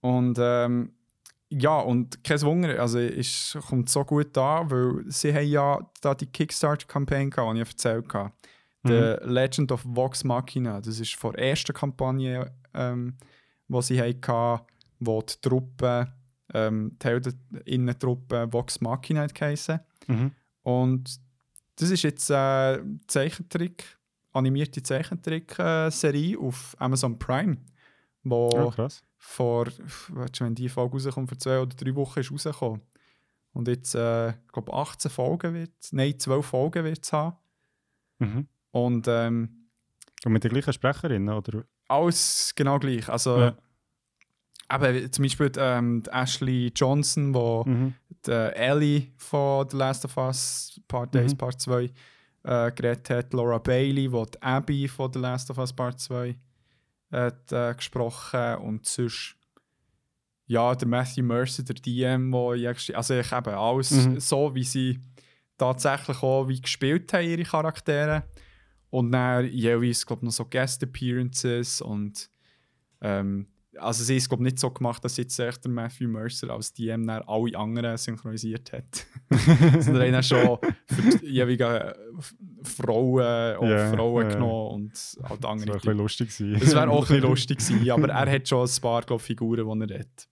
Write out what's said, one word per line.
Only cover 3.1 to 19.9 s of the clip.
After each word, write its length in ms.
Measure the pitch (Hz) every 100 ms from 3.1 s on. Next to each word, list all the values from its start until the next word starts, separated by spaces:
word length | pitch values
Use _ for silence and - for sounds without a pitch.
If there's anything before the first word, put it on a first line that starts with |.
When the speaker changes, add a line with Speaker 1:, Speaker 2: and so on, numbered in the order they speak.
| - 127 - - 151 139
Speaker 1:
kommt 200 | 131 123
so 140 | -
gut 340 | 139 147 147 -
an, 320 | 131 156 165
weil 340 | 127 123 127 -
sie 240 | 139 151
haben 140 | 147 147
ja 320 | 147 143 143 - -
da 120 | 143 139
die 100 | 143
Kickstarter-Kampagne 1040 | - 156 - 156 147 - 143 139 139 139
gehabt, 260 | - 113 113
die 60 |
ich 60 | 113
erzählt 460 | - 123 113 120
habe. 200 | 104 101 - - _ _ _
Speaker 2:
Mhm. 60 | 123
Speaker 1:
The 260 | 117 113 110 -
Legend 460 | 123 131 127 139
of 100 | 123 127
Vox 380 | 120 131 127
Machina, 580 | 135 123 127 - 123 104
das 180 | 110 110
ist 140 | 110 -
von 180 | 117
der 160 | - 131
ersten 240 | 143 -
Kampagne, 760 | 143 143 131 131 135 131 127 127 - _
ähm, 420 | - 127 123 123 127 - _ _ _ _
die 140 | 127
sie 200 | 123 127
hatten, 640 | 120 127 123 120 120 117 - _ _ _
wo 220 | 120 110
die 140 | - -
Truppe, 720 | - 131 131 - 127 120 123 - _ _ _
ähm, 420 | - 110 107 107 -
Teil 240 | 131 120
der 120 | 127 127 - - -
Innentruppe 840 | 127 123 120 127 123 - 123 117
Vox 300 | 117 123 -
Machina 400 | 117 127 - 156
hat 140 | 147 -
geheissen. 440 | 151 147 - 160 _